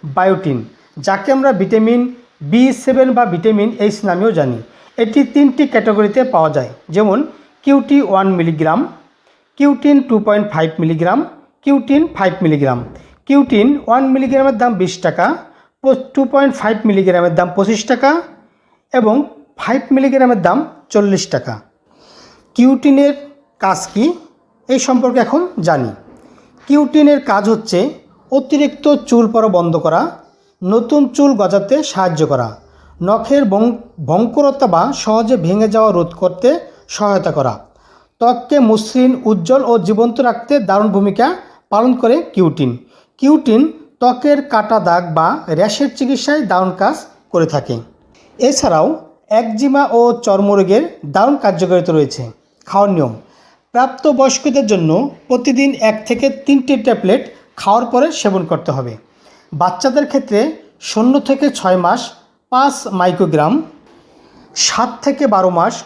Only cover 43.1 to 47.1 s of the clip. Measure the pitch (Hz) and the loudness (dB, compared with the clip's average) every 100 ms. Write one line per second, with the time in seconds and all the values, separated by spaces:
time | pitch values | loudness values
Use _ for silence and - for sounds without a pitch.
43.1 | _ 269 302 240 220 320 - - _ 240 | _ 2 2 4 2 2 -4 -18 _ -2
44.1 | 247 294 285 277 220 214 214 170 175 175 | 0 0 0 0 -2 0 0 2 0 0
45.1 | 160 165 294 - 160 208 214 285 - 254 | 0 0 -2 -4 -2 0 0 -4 -2 -4
46.1 | 262 - 302 208 185 185 180 208 302 - | -2 -2 -2 0 0 0 0 -2 -2 -10